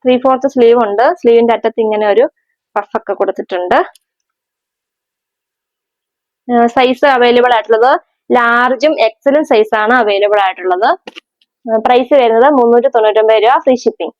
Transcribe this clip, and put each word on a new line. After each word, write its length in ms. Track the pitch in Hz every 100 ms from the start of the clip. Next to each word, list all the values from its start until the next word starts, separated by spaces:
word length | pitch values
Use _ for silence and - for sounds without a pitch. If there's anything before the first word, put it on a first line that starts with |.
| 254
ത്രീ 120 | 254
ഫോർത്ത് 300 | 269 254 277
സ്ലീവ് 300 | 262 233 240
ഉണ്ട്. 300 | 220 202 269
സ്ലീവിന്റെ 400 | 349 240 233 233
അറ്റത്ത് 260 | 220 226 233
ഇങ്ങനെ 280 | 220 214 214
ഒരു 220 | 202 277 _ _ _ _ 214
പഫ് 200 | 208 214
ഒക്കെ 160 | -
കൊടുത്തിട്ടുണ്ട്. 640 | 185 190 190 - 180 180 262 359 _ _ _ _ _ _ _ _ _ _ _ _ _ _ _ _ _ _ _ _ _ _ _ _ _ -
ആ, 140 | 240 233
സൈസ് 400 | 262 254 254 285
അവൈലബിൾ 480 | 254 240 240 247
ആയിട്ടുള്ളത് 460 | 233 220 220 247 302 _ _ _
ലാർജും 680 | 240 233 240 247 254 302 302
എക്സലും 440 | 220 - 277 285
സൈസ് 320 | 311 233 214 220
ആണ് 180 | 214
അവൈലബിൾ 460 | 247 214 202 202 208
ആയിട്ടുള്ളത്. 460 | 190 185 180 180 233 359 - - _ _ _ _
ആ, 220 | 233 220 220
പ്രൈസ് 280 | 247 247
വരുന്നത് 380 | 285 233 226 262
മുന്നൂറ്റി 360 | 277 233 240 262
തൊണ്ണൂറ്റൊമ്പത് 540 | 240 214 214 220 220
രൂപ, 160 | 220 294
ഫ്രീ 160 | -
ഷിപ്പിംഗ്. 380 | 254 233 - 170